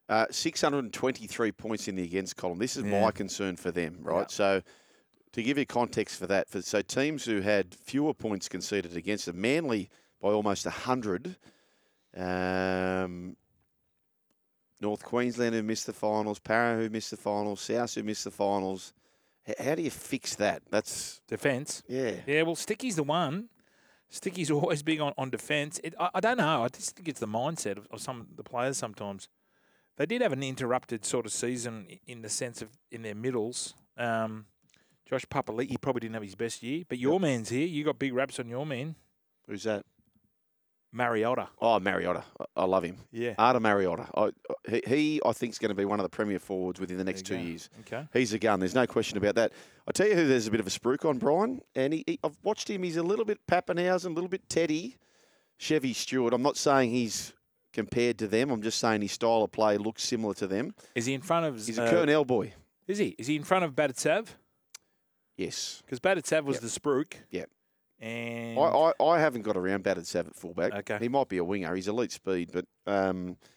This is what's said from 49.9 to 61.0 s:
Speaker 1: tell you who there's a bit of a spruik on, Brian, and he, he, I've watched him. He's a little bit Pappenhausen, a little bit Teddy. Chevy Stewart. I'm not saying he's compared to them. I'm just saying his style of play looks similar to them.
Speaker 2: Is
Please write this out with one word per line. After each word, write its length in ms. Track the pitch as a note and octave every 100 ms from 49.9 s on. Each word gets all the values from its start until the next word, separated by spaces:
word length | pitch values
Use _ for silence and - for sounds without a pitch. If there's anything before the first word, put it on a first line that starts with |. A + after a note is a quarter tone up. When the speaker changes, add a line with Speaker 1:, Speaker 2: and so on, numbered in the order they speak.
Speaker 1:
tell 140 | - G#3
you 80 |
who 120 | F3+ D3+
there's 180 | C3 A2
a 40 |
bit 100 | A2
of 60 | F#2+
a 40 |
spruik 360 | - A#2+ C#3+ D#3+
on, 120 | C3
Brian, 420 | B2+ E3 A3+ C4 -
and 180 | - C#3
he, 120 | D#3+ -
he, 120 | F3
I've 160 | D#3 D3
watched 280 | F#3+ G#3+ -
him. 140 | G3+
He's 120 | F3+ E3
a 60 |
little 220 | E3+ A3
bit 140 | G#3+ G#3 -
Pappenhausen, 600 | F3+ - E3+ F3+ F#3 F3+
a 80 |
little 140 | D#3+ F3+
bit 200 | F#3 -
Teddy. 480 | E3 E3 D#3 A3 - _ _ _ _ _ _
Chevy 340 | - D#3 C3
Stewart. 400 | A2 - C3 A#2+
I'm 100 | B2
not 140 | C#3+ -
saying 340 | D3+ C3+ B2
he's 440 | B2 A2+ - - - _ _ _
compared 420 | - G#2 A#2+ A#2+ G#2+
to 80 | G#2+
them. 240 | A2 C#3
I'm 120 | A2+
just 160 | A2 -
saying 240 | A#2 G#2+
his 100 | G2+
style 300 | - A2+ A2+
of 100 | G2+
play 240 | - G#2+ G#2
looks 260 | G#2+ -
similar 300 | - A#2 G#2+
to 120 | F#2+ G2
them. 280 | F#2+ D#3 - -
Speaker 2:
Is 100 | -